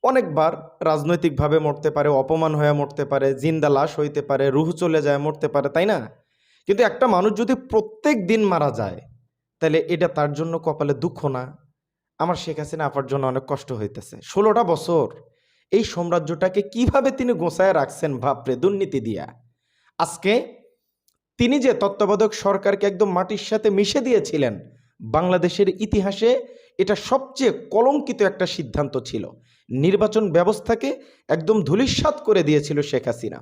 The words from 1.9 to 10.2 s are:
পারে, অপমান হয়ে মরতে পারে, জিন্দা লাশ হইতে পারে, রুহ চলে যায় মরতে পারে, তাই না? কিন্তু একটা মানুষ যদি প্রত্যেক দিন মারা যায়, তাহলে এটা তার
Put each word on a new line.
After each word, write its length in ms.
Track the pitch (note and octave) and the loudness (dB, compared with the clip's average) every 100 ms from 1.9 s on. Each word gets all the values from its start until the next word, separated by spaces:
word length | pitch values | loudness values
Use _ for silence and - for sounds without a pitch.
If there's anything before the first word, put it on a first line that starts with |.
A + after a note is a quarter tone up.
পারে, 180 | D3 D3 C#3 | 2 2 2
অপমান 320 | C3+ D#3+ D#3+ D3+ | 2 0 2 2
হয়ে 180 | D3 | 2
মরতে 300 | D3 C#3+ - C#3 | 2 -2 -4 -2
পারে, 220 | C#3 C3+ C3 | 0 2 0
জিন্দা 300 | D3+ D#3+ D3 | 0 0 2
লাশ 220 | C#3 D3 - | 2 2 -2
হইতে 240 | D3 D3 | -4 -4
পারে, 240 | - C#3 C#3 | -2 0 2
রুহ 180 | C3+ D#3+ | 2 0
চলে 260 | E3 F3+ D#3 | 0 0 2
যায় 180 | C#3+ C#3+ | 2 0
মরতে 280 | D3+ D3+ D3 | -2 -4 -2
পারে, 200 | C#3+ C#3 | -2 0
তাই 180 | D#3+ G3 | 0 0
না? 80 | F3+ A2 - _ _ _ _ - | 0 -4 -16 _ _ _ _ -2
কিন্তু 140 | G3 | 2
একটা 220 | A3+ - C4 | 2 2 2
মানুষ 240 | F#3 G3+ | 4 2
যদি 200 | G3 G3 B3+ - | 0 -2 -2 0
প্রত্যেক 460 | A3 G#3+ - D4 B3+ F3 | -2 -2 -2 0 0 0
দিন 140 | A3 | 2
মারা 260 | G#3 E3+ D3 | 2 2 0
যায়, 280 | A2+ G2+ F2 - _ _ _ _ _ | -2 -6 -8 -18 _ _ _ _ _
তাহলে 180 | D#3+ D#3+ D#3+ | 0 0 0
এটা 200 | E3+ E3+ | -2 -2
তার 220 | D3+ | 0